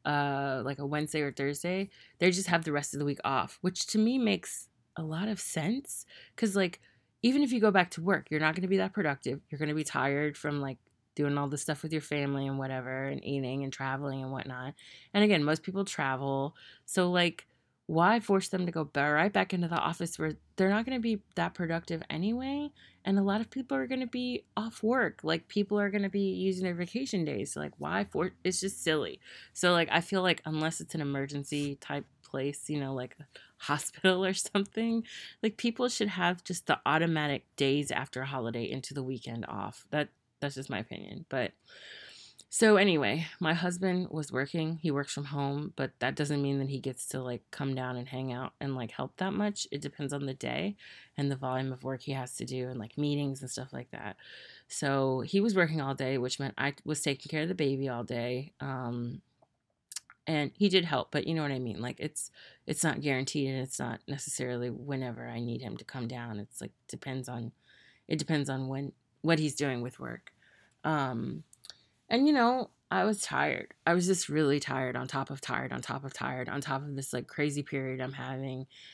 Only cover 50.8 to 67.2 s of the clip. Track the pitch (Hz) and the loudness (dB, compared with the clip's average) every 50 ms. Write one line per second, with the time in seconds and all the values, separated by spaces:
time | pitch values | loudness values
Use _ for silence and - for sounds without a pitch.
50.8 | - - - - - - - - 143 139 139 131 135 131 127 131 135 135 131 127 | -12 -20 -20 -20 -20 -12 -4 -2 0 0 0 0 -2 -2 0 0 -2 -2 -4 -6
51.8 | 131 131 135 120 - 143 135 135 123 123 - - 123 127 131 127 127 127 127 123 | -6 -6 -6 -6 -6 -6 -4 -4 -4 -6 -6 -8 -6 -4 -4 -4 -4 -4 -4 -6
52.8 | 104 113 - 143 147 147 143 147 143 139 135 135 135 127 - 127 127 131 135 127 | -8 -6 -4 -2 0 2 2 2 0 0 -2 -4 -8 -8 -8 -8 -8 -8 -10 -10
53.8 | 123 - - 117 - 104 95 - - - - - - - - - - - - - | -10 -10 -12 -10 -10 -10 -12 -12 -16 -20 -20 -18 -18 -20 -20 -20 -16 -12 -6 -2
54.8 | 156 139 139 139 135 131 131 131 - - - 196 202 233 196 190 175 151 160 160 | 0 2 2 4 2 2 2 0 -2 0 2 2 4 4 6 4 4 4 4 0
55.8 | 135 135 135 - 135 127 135 127 120 127 - - 139 135 - - 127 143 139 - | 0 -2 -2 -2 -2 0 0 0 0 -2 -2 -4 -4 -4 -2 -2 -2 -2 -2 -4
56.8 | - 147 151 - - 147 139 - - - 156 156 156 170 190 175 151 135 139 135 | -4 -4 -4 -2 0 -2 -2 -2 -4 -4 -2 -2 -2 -2 0 0 2 2 2 0
57.8 | 139 135 123 120 117 - 123 117 117 123 127 127 143 147 _ - 139 139 131 127 | -2 -2 -2 -4 -4 -4 -4 -4 -2 -2 -2 -4 -6 -8 _ -8 -6 -6 -4 -4
58.8 | 127 117 120 120 120 120 - - - _ _ _ _ _ _ _ _ _ _ _ | -4 -4 -4 -4 -4 -6 -6 -10 -12 _ _ _ _ _ _ _ _ _ _ _
59.8 | _ - - - _ - - _ - - 165 151 147 - - - 208 196 180 185 | _ -12 -12 -12 _ -16 -20 _ -4 -2 0 0 0 0 0 2 4 6 6 6
60.8 | 170 160 147 127 - - - 147 - - 165 160 151 143 135 127 127 113 - 87 | 4 4 0 0 0 0 -2 -2 0 0 0 0 0 0 -2 -2 -4 -4 -4 -4
61.8 | 117 127 - - - 156 - - - - _ - - - - _ - - 156 - | -6 -6 -6 -6 -6 -6 -6 -6 -8 -8 _ -18 -20 -20 -20 _ -8 -6 -2 0
62.8 | - 160 - - 143 147 135 131 135 - - 151 135 135 131 131 127 131 - - | 0 0 0 0 0 0 0 0 -2 -2 -2 -2 0 0 -2 -2 -4 -4 -6 -6
63.8 | 127 120 120 - _ - 139 135 - - - - 127 123 123 120 123 123 117 - | -6 -6 -6 -8 _ -8 -8 -8 -6 -6 -6 -4 -4 -2 -2 -2 -4 -4 -6 -6
64.8 | 123 143 139 131 131 123 117 120 117 120 117 117 120 120 117 117 127 110 113 - | -6 -6 -4 -4 -4 -6 -6 -8 -10 -8 -6 -4 -4 -4 -4 -4 -6 -8 -10 -10
65.8 | - - - 131 120 117 131 120 120 117 107 104 101 - - - - 107 _ _ | -12 -10 -8 -6 -6 -6 -6 -8 -8 -8 -8 -10 -10 -10 -12 -12 -12 -12 _ _
66.8 | _ - - - - 139 131 135 | _ -14 -14 -12 -8 -8 -8 -8